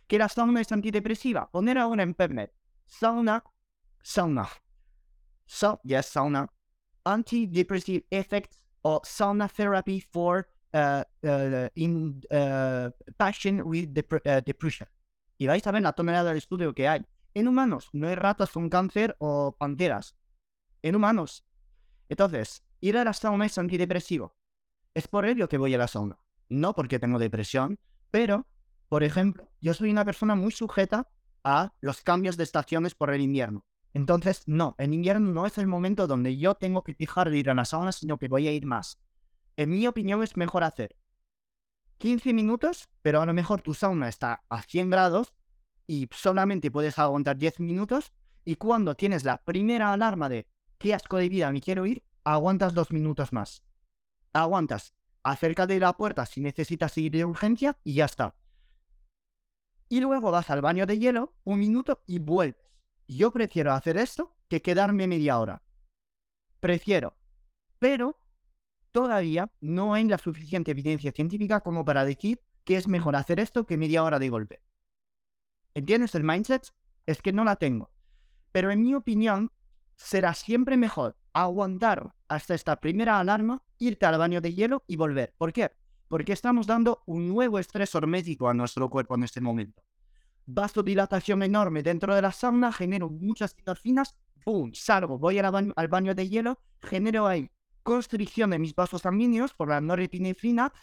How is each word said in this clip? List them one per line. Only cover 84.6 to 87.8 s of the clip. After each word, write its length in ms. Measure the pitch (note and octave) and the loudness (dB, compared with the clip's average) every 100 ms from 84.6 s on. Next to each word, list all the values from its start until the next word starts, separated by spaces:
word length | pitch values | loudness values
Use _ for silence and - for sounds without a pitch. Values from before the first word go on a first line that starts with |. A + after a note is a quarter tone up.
| A3+ C4+ - | 0 0 -4
y 80 | E3+ | -2
volver. 380 | D#3 C#3 A#2+ - | 0 0 -4 -4
¿Por 160 | E3 | -4
qué? 180 | G3+ G3+ _ _ _ - | 0 -2 _ _ _ -6
Porque 260 | D#3+ - | -4 -2
estamos 320 | G3 B3 A#3+ G#3 | -2 2 2 2
dando 380 | A3+ A#3 A#3 - | 2 2 0 -4
un 220 | E3 F3 | -4 -2
nuevo 300 | G3+ B3 G3+ | 0 2 0
estrés 340 | F3+ G3+ | -2 -4